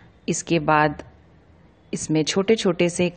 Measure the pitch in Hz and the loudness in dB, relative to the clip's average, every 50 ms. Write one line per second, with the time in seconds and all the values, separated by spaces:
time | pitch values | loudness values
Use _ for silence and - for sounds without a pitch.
0 | - - _ _ _ - 170 - - - 165 170 147 147 156 151 151 151 147 - | -20 -20 _ _ _ -6 -6 -6 -2 -2 -2 0 2 2 4 4 4 2 0 -4
1 | - - - _ _ _ _ _ _ _ _ _ _ _ _ _ _ _ - 185 | -14 -20 -20 _ _ _ _ _ _ _ _ _ _ _ _ _ _ _ -10 -10
2 | - - 156 156 156 147 - 196 190 - 226 220 - 196 170 - 175 175 170 - | -4 -2 0 0 0 0 0 -2 2 2 0 2 2 -2 0 2 0 -2 0 0
3 | 180 175 175 | -2 -2 0